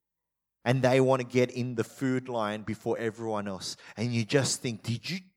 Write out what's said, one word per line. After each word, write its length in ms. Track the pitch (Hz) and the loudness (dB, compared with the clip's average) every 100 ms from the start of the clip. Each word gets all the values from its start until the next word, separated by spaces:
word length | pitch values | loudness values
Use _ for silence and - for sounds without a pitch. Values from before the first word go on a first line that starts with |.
| _ _ _ _ _ _ | _ _ _ _ _ _
and 180 | 117 131 | 0 4
they 180 | 123 135 | 6 6
wanna 240 | 131 131 | 6 4
get 260 | 120 123 123 | 2 2 2
in 240 | 127 123 | 0 -4
the 100 | 117 | -2
food 440 | 107 - 135 131 131 | -4 -2 -2 -2 -2
line 340 | 120 107 107 | -2 -2 -4
before 360 | 107 107 117 107 | -6 -6 -4 -2
everyone 480 | 113 104 113 107 101 | -4 -4 -6 -4 -4
else. 300 | 92 - - - - | -8 -10 -12 -14 -6
And 160 | 120 | -2
you 120 | 117 | -2
just 380 | 107 143 123 - | 2 2 2 -2
think, 200 | 127 110 | -6 -6
"Did 260 | - 117 - | -4 -6 -6
you, 120 | 190 185 | -10 -10